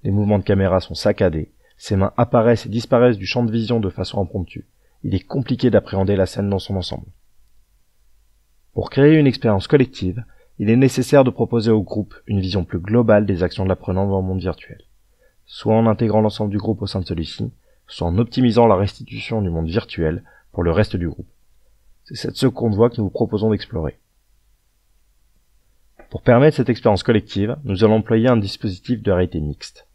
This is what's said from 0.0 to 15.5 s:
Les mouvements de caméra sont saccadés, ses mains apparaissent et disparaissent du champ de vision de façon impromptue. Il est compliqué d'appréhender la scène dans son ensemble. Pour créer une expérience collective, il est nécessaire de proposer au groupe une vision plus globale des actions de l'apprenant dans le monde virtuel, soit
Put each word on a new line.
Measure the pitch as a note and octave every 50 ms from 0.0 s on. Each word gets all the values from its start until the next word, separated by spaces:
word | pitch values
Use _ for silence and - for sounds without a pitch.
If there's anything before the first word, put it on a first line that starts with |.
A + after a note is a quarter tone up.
| _
Les | G#2+
mouvements | G2 G#2 G#2 G2+ G#2 G2+
de | F#2+
caméra | - G2+ F#2+ F#2+ F#2+ F#2 F#2
sont | - - E2+
saccadés, | - - G#2+ G2+ - G#2 F2+ D#2+ D#2 D2+ - _ _ _ _ _
ses | _ - - G#2+
mains | F#2+ F#2+ - -
apparaissent | - A#2 - - A#2+ A2 A#2 A#2+ G#2+ -
et | A2
disparaissent | G2+ A#2 A#2 - - A#2 B2 B2 A#2 G2
du | G2
champ | F#2 - B2+ A#2+
de | A2+ G#2+
vision | A#2 A2 G#2 B2 A#2
de | G#2+ F#2+
façon | - - A2+ - - G2+
impromptue. | G2 F2+ - G#2 F2 - - A#2+ A2+ _ _ _ _ _ _ _ -
Il | G#2+ G2
est | F#2+
compliqué | - _ - C#3 B2 - C3 A#2+ - B2
d'appréhender | G#2 G#2 - - - F#2+ F#2+ F#2+ G2+
la | F#2+ F#2+
scène | F#2 - - G2+ G2+
dans | G2 F#2+
son | - - G2
ensemble. | F#2+ F2 - - - - - - _ _ _ _ _ _ _ _ _ _ _ _ _ _ _ _ _ _ _ _ _ _ _ _ _ _ _ _ _ _ _ _
Pour | - - -
créer | - C3+ C#3 D3 D#3+
une | D#3 D3
expérience | C3+ A#2+ - - A#2 G#2+ F#2+ - -
collective, | - C#3+ C3 B2+ - - - F#2 F2+ A#2+ A2+ - _ _ _ _ _ -
il | - G#2
est | A2+
nécessaire | B2 C3+ C3 B2+ - B2 - - C#3+ C3+
de | B2+
proposer | - - A#2+ - - A#2 G#2+ A#2
au | A2 G#2+ F#2+
groupe | - - G#2+ G2 - - - _
une | - G#2+ G2
vision | F#2+ F#2 F2 G2 F2
plus | - - F2+
globale | E2+ G2+ A2 A#2+ A#2+ A2 G#2+ G#2 A2
des | G2 G2 E2+ F2+
actions | F2 - - F#2+
de | F#2
l'apprenant | F#2 - - - F#2 F#2 G2
dans | G2+ G2 F#2+
le | F#2
monde | F#2 F#2+ F#2
virtuel, | F2 F#2 E2 - - - - - - _ _ _ _ _ _ _ _ _ _ _ _
soit | _